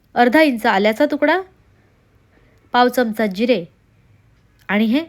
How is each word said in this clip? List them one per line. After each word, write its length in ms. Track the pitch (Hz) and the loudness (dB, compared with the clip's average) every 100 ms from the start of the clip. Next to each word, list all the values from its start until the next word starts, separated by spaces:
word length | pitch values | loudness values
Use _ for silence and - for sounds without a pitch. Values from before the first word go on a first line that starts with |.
| _ | _
अर्धा 260 | - 240 302 | 0 2 4
इंच 220 | 311 233 233 | 2 0 -2
आल्याचा 380 | 196 202 220 294 | 0 0 0 -2
तुकडा, 300 | 294 294 349 381 _ _ _ _ _ _ _ _ _ _ _ _ | 0 0 0 -4 _ _ _ _ _ _ _ _ _ _ _ _
पाव 160 | 247 247 | 0 0
चमचा 380 | 247 233 214 220 | 0 -4 -2 -4
जिरे 380 | 185 233 202 165 _ _ _ _ _ _ _ _ _ - | -2 -2 -2 -4 _ _ _ _ _ _ _ _ _ -6
आणि 160 | 202 | -2
हे 200 | 220 254 | 0 -2